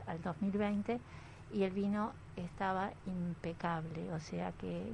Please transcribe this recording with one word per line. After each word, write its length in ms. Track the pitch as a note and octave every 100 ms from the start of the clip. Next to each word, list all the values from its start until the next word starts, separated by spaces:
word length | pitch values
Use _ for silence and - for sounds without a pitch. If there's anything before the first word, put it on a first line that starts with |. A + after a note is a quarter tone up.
| -
al 140 | E3+
dos 200 | F3+ D#3+
mil 100 | G3
veinte, 480 | G3+ G#3 G#3 G#3 A#3+ - - - - -
y 100 | G#3+
el 80 | F#3+
vino 400 | F#3+ G3+ G#3 G#3+ - - -
estaba 560 | F3 - F#3+ F#3 G3 - F#3+
impecable, 1040 | F3+ F3 E3 E3+ E3+ F3 E3 E3 D#3+ F3+
o 80 | D#3+
sea 320 | - F3 F3+
que 380 | - F#3 E3+ G#3